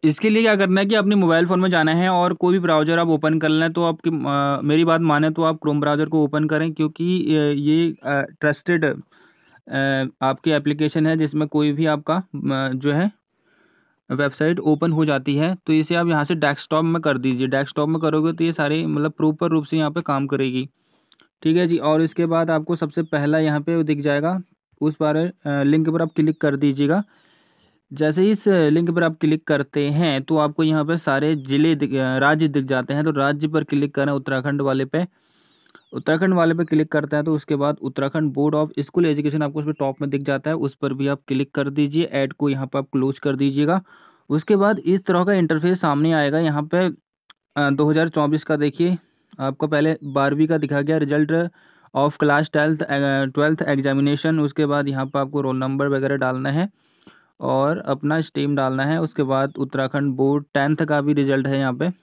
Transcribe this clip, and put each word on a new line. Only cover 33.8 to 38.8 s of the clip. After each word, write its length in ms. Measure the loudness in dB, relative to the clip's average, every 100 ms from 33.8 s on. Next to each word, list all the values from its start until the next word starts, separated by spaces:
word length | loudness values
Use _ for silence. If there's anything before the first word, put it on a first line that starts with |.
| -2
करें, 180 | -2 -2
उत्तराखंड 500 | -2 -4 -4 -2 -2
वाले 220 | -2 -2
पे, 220 | -2 -4 -4 _ _ _ _ _ _ -20 _
उत्तराखंड 420 | -10 -2 0 2
वाले 200 | 2 2
पे 100 | 0
क्लिक 280 | 0 0 0
करते 240 | -2 -2 -2
हैं 80 |
तो 100 | -2
उसके 220 | -2 -2 -2
बाद 200 | -2 -2
उत्तराखंड 500 | -6 -4 -4 -2 -2
बोर्ड 220 | 0 0
of 140 | 0 -2
स्कूल 280 | -4